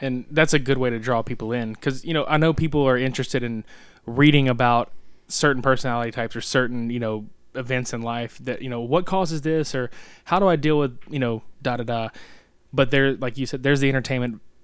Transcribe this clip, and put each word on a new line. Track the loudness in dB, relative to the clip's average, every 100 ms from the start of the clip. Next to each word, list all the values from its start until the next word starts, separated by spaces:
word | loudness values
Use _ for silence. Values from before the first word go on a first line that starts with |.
And | -6 -4 -2
that's | 2 4
a | 4
good | 2 2
way | 0
to | -2
draw | 0 0
people | 0 -4 -4
in, | -4 -4 -4
'cause, | -4 -4
you | -2
know, | -2 2
I | 4
know | 4
people | 2 0 2 2
are | 2
interested | 0 -2 -2 -2
in | -2 -6 -10 -18 -20 -18
reading | -6 4 6 6 4
about | 4 4 4 0 -8 -12 -18 -10
certain | 0 2 2
personality | 2 2 2 -2 -2
types | -4 -6 -6
or |
certain, | 0 0 2 -2 -4
you | -4
know, | -4 -4 -8 -18 -14
events | -10 -4 -4 -4
in | -6
life | -6 -6 -8 -10
that, | -8 -8
you | -6
know, | -6
what | 0 0 2
causes | 0 0 -2
this | -2 -2 -2
or | -4 -6 -8 -18 -14
how | -2 2
do | 4
I |
deal | 4 2 2
with, | 0 -4 -8
you | -4
know, | -2 -4 -8 -8
da, | -4 -4
da, |
da. | -2 -4 -4 -10 -20 -20 _ _ _
But | 0 2
there, | 4 2
like | 2 -4 -4
you | -6
said, | -2
there's | 2 4
the | 4
entertainment | 2 0 -2 -2 -6 -14 -20